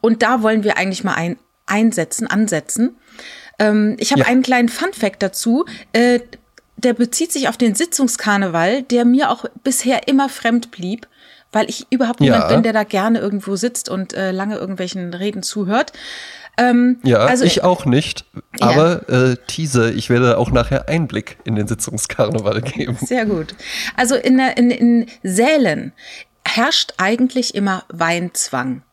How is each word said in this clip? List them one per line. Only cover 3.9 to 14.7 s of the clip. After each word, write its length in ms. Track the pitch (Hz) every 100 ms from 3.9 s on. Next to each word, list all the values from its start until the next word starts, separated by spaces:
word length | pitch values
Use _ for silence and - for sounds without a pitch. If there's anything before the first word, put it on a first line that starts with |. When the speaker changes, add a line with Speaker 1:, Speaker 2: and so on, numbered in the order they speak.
| 214
Speaker 1:
ich 140 | -
hab 80 | 269
Speaker 2:
Ja. 60 | -
Speaker 1:
einen 160 | 254
kleinen 260 | 254 254 233
Fun-Fact 520 | - 349 392 208 196
dazu. 440 | 196 - - 247 - - -
Äh, 280 | 226 240 240 240 - _ _ _ -
der 160 | 254
bezieht 400 | 240 240 - 339
sich 160 | 302 269
auf 80 | 233
den 180 | 233
Sitzungskarneval, 1080 | 196 339 - 262 - - 202 196 165 170 254
der 220 | 262 240
mir 240 | 240 254 294
auch 120 | - - -
bisher 420 | - 254 247 262 -
immer 220 | 269 269
fremd 420 | - 233 233 233
blieb, 380 | - 180 226 - _ - - _
weil 180 | 214 214
ich 200 | - -
überhaupt 300 | 254 233 240
niemand 240 | 139 120
Speaker 2:
Ja. 40 | -
Speaker 1:
bin, 80 | -
der 100 | 226
da 120 | 220
gerne 340 | 208 202 202 233
irgendwo 380 | 202 202 196 196
sitzt 320 | 233 240 -
und, 240 | 185 185
äh, 160 | - 190
lange 240 | 185 196 214
irgendwelchen 540 | 185